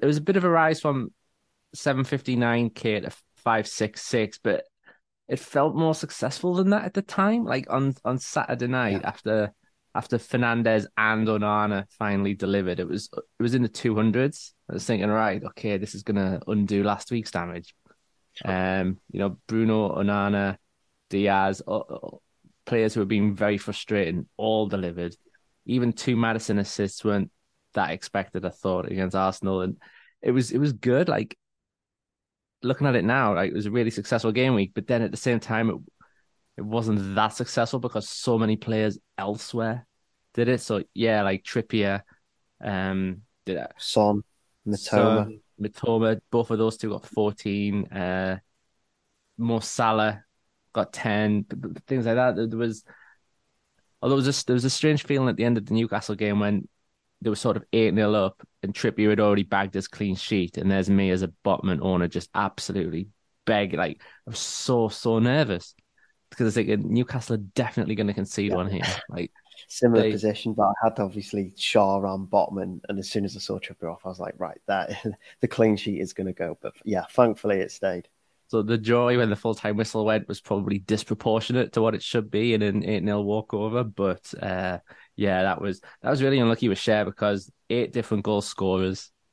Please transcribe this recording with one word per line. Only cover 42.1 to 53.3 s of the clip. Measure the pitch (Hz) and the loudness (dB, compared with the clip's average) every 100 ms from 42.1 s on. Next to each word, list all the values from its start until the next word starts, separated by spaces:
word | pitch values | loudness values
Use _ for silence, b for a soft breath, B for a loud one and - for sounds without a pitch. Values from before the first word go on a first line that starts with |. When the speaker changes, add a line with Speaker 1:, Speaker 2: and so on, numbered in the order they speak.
| b _ _ _ _ | b _ _ _ _
Speaker 1:
um, | - 95 95 95 95 92 107 _ - | -6 -4 -2 -2 -4 -6 -14 _ -8
did | 87 | -6
it. | 58 - | -8 -10
Speaker 2:
Son, | - - 104 104 - _ _ _ - | 0 4 4 4 -2 _ _ _ -4
Mitoma. | 104 | -4
Speaker 1:
Son, | - 104 110 110 104 107 _ - | 0 4 6 4 0 -6 _ -10
Mitoma, | 104 - 120 113 110 110 - | -8 -4 0 2 2 0 0
both | 120 113 | -2 0
of | 110 | 0
those | 113 110 | 0 0
two | 113 | -6
got | 101 - | -6 -6
fourteen. | - 104 101 107 101 101 101 95 | 0 0 -2 -4 -2 0 -2 -4
Uh, | 98 90 92 95 95 - _ _ _ _ _ _ _ _ - | -4 -4 -2 -2 -4 -10 _ _ _ _ _ _ _ _ -6
Mo | 117 113 | -2 0
Salah | - - 113 110 107 104 - _ _ _ _ | -2 0 2 4 2 -2 -10 _ _ _ _
got | 113 95 | -4 -4
ten, | - 113 104 107 104 | -4 -2 2 2 0
b-, | 101 - | -2 -8
b-, | 110 - - | -10 -12 -4
things | 135 117 | -2 2
like | 117 | 2
that. | 127 92 | 2 2
There, | 113 | -2
there | 113 | -2
was, | 117 110 b b b b _ | -4 -4 b b b b _